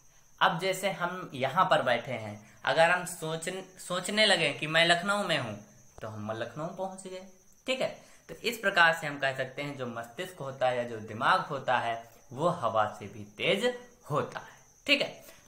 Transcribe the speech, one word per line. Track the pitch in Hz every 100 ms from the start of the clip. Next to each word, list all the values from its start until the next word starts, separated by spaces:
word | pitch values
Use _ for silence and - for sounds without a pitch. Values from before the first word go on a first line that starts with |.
| - - _ -
अब | 175 165
जैसे | 190 180 196
हम | 165 175 185 180
यहाँ | 131 131 165 175
पर | 156
बैठे | 127 120 135
हैं, | 113 107 104 - - -
अगर | 147 165
हम | 180 170
सोच-, | - 160 160 180 190 - -
सोचने | - 180 185 214 214
लगे | 180 147
कि | 139 151
मैं | 165 170
लखनऊ | 170 202 208
में | 180 151
हूँ, | 117 104 - - - -
तो | 110
हम | 107 104
लखनऊ | 110 117 151 165
पहुंच | 190 190 185 185
गए। | 185 190 - - _ -
ठीक | 254
है, | - - - - -
तो | -
इस | 220 233
प्रकार | 196 180 165
से | 160 151
हम | 143
कह | 139 131
सकते | 127 -
हैं | 143 131
जो | 120
मस्तिष्क | 117 117 - 180 -
होता | 135 131 127
है | 123
या |
जो | 117 113
दिमाग | 104 107 147 185
होता | - 139 131 120
है | 117 113 - - -
वो | 120 151
हवा | - 117 110 107 -
से | 101
भी | 104
तेज | 104 - 131 196 247 247 - - -
होता | 139 - -
है। | - - _ _ -
ठीक | 285
है, | - - - -